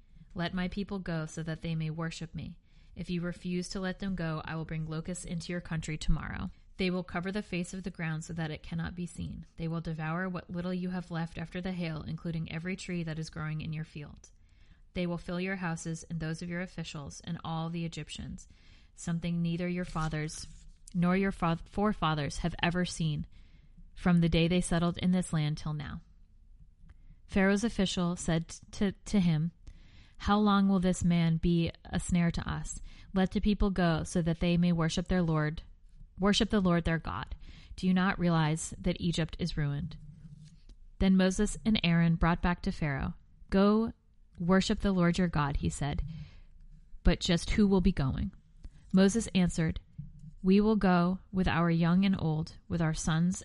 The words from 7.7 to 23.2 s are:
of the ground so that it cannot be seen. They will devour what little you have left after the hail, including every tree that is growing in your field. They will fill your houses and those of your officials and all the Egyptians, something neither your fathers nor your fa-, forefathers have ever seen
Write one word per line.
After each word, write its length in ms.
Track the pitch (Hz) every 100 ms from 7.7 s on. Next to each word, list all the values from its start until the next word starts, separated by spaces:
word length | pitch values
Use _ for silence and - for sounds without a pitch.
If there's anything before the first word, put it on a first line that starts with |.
of 100 | 190
the 80 | 185
ground 320 | - 165 156
so 100 | 160
that 160 | 165 160
it 140 | 151
cannot 320 | - 165 165 175
be 100 | 175
seen. 400 | - 165 - 165 -
They 100 | 160
will 140 | 165
devour 480 | 165 160 156 165 185
what 200 | 180 -
little 240 | 175 175
you 160 | 180 180
have 200 | 185 175
left 260 | 165 165 -
after 240 | 165 185
the 120 | 185
hail, 280 | 180 165 151
including 480 | - 160 170 165 160
every 240 | 165 175 185
tree 280 | - 175
that 160 | 165 156
is 100 | 160
growing 320 | 156 156 156
in 120 | 160
your 100 | 151
field. 480 | 156 - 147 - - - - - - - -
They 120 | - 175
will 140 | 170
fill 200 | 170 175
your 180 | 185 190
houses 480 | 180 165 170 165 -
and 100 | 165
those 220 | 156 165
of 80 | 175
your 120 | 175
officials 600 | 185 - 165 160 139 -
and 180 | - 170
all 260 | - 160 165
the 160 | 170 170
Egyptians, 640 | 160 147 - - 180 - - - - - -
something 460 | - 170 175 170
neither 260 | 170 170 180
your 180 | 180 180
fathers 640 | 165 160 156 151 - - - - - -
nor 220 | 180 175 185
your 160 | 196
fa-, 280 | - 170 170 -
forefathers 720 | - 208 208 160 156 143 -
have 180 | 170 165
ever 220 | 170 175 175
seen 420 | - 160 151